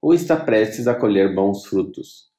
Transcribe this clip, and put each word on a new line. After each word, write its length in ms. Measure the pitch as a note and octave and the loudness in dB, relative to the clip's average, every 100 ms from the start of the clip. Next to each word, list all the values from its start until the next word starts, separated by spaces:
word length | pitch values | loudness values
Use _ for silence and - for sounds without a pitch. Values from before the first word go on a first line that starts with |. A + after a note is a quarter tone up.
ou 120 | D3+ | 2
está 240 | E3+ - D#3 | 2 2 -2
prestes 500 | - A2 G#2+ - A#2+ | 2 2 0 -2 -2
a 80 | A#2+ | 0
colher 400 | A2+ G2 F#2+ F#2+ | 2 2 2 2
bons 300 | G2 G2 - | 0 -2 -4
frutos. 640 | G2 - - - - _ | -4 -4 -8 -18 -20 _